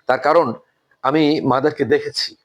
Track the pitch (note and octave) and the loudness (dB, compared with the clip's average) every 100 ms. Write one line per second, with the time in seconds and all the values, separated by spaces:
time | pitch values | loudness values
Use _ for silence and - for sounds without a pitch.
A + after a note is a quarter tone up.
0 | - C3 D3 E3 C3 A2 _ _ _ _ | -4 0 2 2 2 -4 _ _ _ _
1 | C3+ D#3 D3 D#3 C3+ B2+ D3+ D3 A#2+ C#3+ | -2 2 2 0 0 0 0 -2 -2 -2
2 | C#3+ - - - | -2 -8 -8 -12